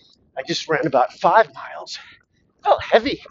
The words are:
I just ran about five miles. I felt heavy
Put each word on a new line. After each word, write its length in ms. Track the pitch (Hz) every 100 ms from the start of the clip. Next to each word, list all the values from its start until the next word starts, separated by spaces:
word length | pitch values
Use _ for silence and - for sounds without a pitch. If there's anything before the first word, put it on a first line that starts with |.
| _ _ _ -
I 60 |
just 260 | - 165 -
ran 160 | 151
about 280 | 160 131 123
five 420 | - 180 196 220
miles. 420 | - - - - - - - _ _ _ _
I 60 | -
felt 140 | -
heavy 400 | - - 240 180 -